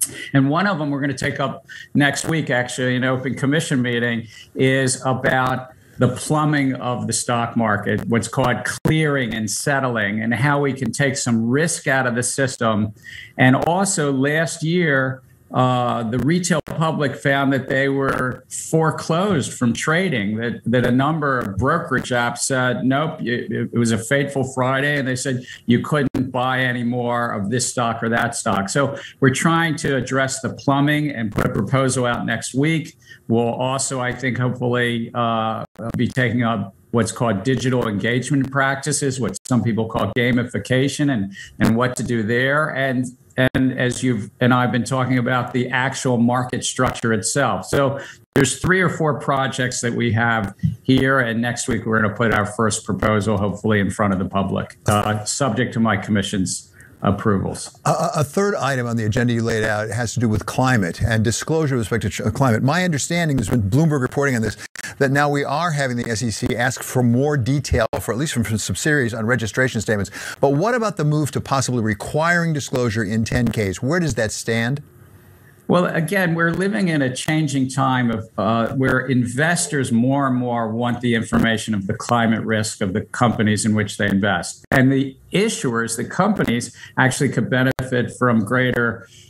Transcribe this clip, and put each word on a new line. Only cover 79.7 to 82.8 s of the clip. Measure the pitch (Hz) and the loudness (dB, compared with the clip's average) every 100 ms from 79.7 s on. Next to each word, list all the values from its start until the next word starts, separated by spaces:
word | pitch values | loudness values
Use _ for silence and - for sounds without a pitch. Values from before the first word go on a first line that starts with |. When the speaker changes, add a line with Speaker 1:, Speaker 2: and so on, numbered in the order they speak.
| 147 117 | -2 0
Speaker 1:
more | 113 127 139 135 | 2 2 2 2
and | 123 | 0
more | 123 117 110 | 0 -2 -2
want | 113 120 113 | -2 -2 0
the | 123 | 0
information | 113 110 113 113 107 - | 0 0 2 2 0 0
of | 104 98 | -2 -2
the | |
climate | 98 - 120 113 107 | -4 0 2 4 2
risk | 107 110 107 - | 0 0 -2 -4